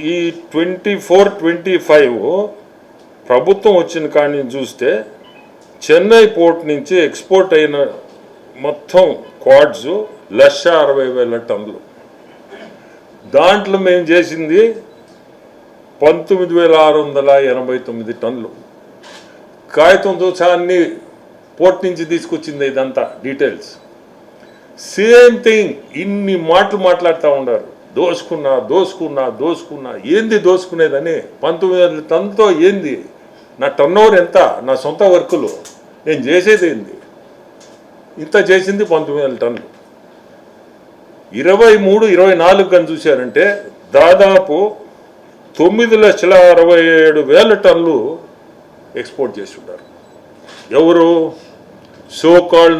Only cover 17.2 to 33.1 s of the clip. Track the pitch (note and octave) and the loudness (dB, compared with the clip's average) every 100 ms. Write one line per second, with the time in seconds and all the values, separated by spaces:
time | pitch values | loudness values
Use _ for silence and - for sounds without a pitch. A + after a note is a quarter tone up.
17.2 | C#3 C#3 C3+ B2+ B2+ B2+ B2+ A#2 A2 A2+ | 2 2 2 -4 -4 -8 -8 -12 -12 -10
18.2 | A#2+ B2+ A2 - - _ - - - - | -10 -10 -14 -18 -20 _ -20 -20 -20 -20
19.2 | - - - _ - D3 E3 F#3+ G3 E3+ | -20 -20 -20 _ -10 0 2 2 0 -4
20.2 | F#3 F3+ F3 F3 F3 F3+ D#3+ - - - | -4 -2 -2 -2 -2 -2 -2 -6 -20 -20
21.2 | - - _ - F#3 F#3 F#3 E3 D#3+ E3+ | -20 -20 _ 0 0 0 -6 -8 -6 -6
22.2 | - D#3 D#3 C#3+ C#3 C3+ C3 B2 - - | -6 -10 -10 -6 -6 -4 -6 -6 -8 -10
23.2 | B2 C#3 C3+ E2 - - - - _ _ | -12 -4 -4 -6 -18 -20 -20 -20 _ _
24.2 | _ _ - _ _ - - - A3 A#3+ | _ _ -20 _ _ -20 -12 -2 4 6
25.2 | B3 A3+ A3+ A3 F3 - - D3+ G3 G3+ | 6 4 0 0 -2 -8 -14 -12 -8 -6
26.2 | G3 F#3 D#3+ F3+ G3 G3+ F#3 E3+ E3+ D#3+ | -4 -4 0 0 0 0 -2 0 -2 0
27.2 | D3+ C#3 B2+ A2 - - - C3+ F3 D#3+ | -2 -2 -2 -6 -6 -20 -12 -4 -4 -4
28.2 | - D#3+ C#3 C3 A2 F3+ F3+ - D#3 C#3 | -10 -8 -4 -4 -2 -2 -2 -6 -10 -6
29.2 | B2+ A2 D#3 E3 - C#3+ B2+ G#2+ A#2 G3 | -8 -6 -8 -8 -12 -18 -16 -14 -4 -2
30.2 | A3 G#3+ F3 F#3 F#3 E3 D#3 C#3 E3 D3 | 0 0 0 0 -4 -4 -2 -2 -4 -8
31.2 | - - D3+ E3+ F#3 F3+ F3 D#3 D#3 D#3+ | -10 -8 -8 -4 -2 0 0 -2 -6 -4
32.2 | G3+ G3+ G#3 D#3 F#3 G3+ D3+ A2+ - | -4 -2 0 2 0 0 -8 -12 -14